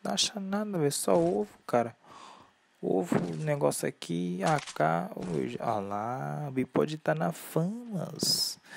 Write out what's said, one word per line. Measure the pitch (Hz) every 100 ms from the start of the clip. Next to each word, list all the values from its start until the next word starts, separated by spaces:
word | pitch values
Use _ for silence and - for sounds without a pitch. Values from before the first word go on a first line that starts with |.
não | 196
acha | 202 - 208
nada, | 190 202 214 185
velho. | 143
Só | 143 - 185
ovo, | 170 196 208 - -
cara. | 120 113 - - - - - - _ _ _
Ovo, | 180 180 180 - 175 160
negócio | 151 147 143 - -
aqui, | - - 170 180 180
A | 185 151
K. | - - 156 82 185 -
Ô, | 180
meu, | - 65 120
ah | - 110
lá, | 98 101 110 127 143 147 147
o |
bipode | 131 123 - 151 156
tá | - 156
na | 165
famas. | 160 - 160 175 226 240 196 - - - - - - -